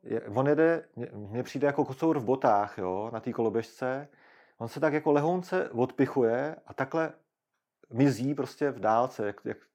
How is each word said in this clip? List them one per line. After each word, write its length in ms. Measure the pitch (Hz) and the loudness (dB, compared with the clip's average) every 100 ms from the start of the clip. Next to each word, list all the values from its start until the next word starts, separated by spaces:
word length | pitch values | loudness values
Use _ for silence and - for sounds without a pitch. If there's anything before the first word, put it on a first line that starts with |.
je, 180 | - 113 | -8 -8
on 260 | 110 110 139 | -4 0 2
jede, 400 | 151 160 165 - 113 | 4 4 2 -4 -12
mně, 120 | 120 | -12
mně 300 | 104 101 117 | -12 -8 -8
přijde 240 | 127 139 143 | -6 -2 0
jako 180 | 143 135 | 2 -2
kocour 340 | 135 160 151 | 0 0 0
v 60 | 113 | 0
botách, 520 | 131 131 101 104 - | 2 4 4 0 -4
jo, 320 | 92 95 113 | -4 -4 -6
na 60 | 113 | -8
té 120 | 123 | -6
koloběžce. 760 | 113 113 113 110 - 127 135 147 _ _ _ _ - | -2 0 0 -4 -6 -4 -4 -8 _ _ _ _ -12
On 100 | 117 | -10
se 120 | 143 | 0
tak 140 | 156 | 0
jako 180 | 147 156 | 2 4
lehounce 580 | 147 156 180 175 185 - | 4 4 0 -2 -2 -2
odpichuje 840 | 117 127 - 135 139 113 120 147 160 - | -2 0 2 2 4 2 2 -2 -8 -10
a 60 | |
takhle 400 | - 135 165 160 - _ _ _ _ _ _ - | -6 -2 -2 -2 -6 _ _ _ _ _ _ -6
mizí 400 | 120 139 110 135 143 | 2 4 2 -2 -2
prostě 360 | 123 - 143 | -4 -2 -4
v 80 | 120 | 0
dálce, 480 | 107 113 127 - 104 | 2 2 2 -2 -6
jak, 140 | 101 117 | -6 -10
jak 120 | - _ | -12 _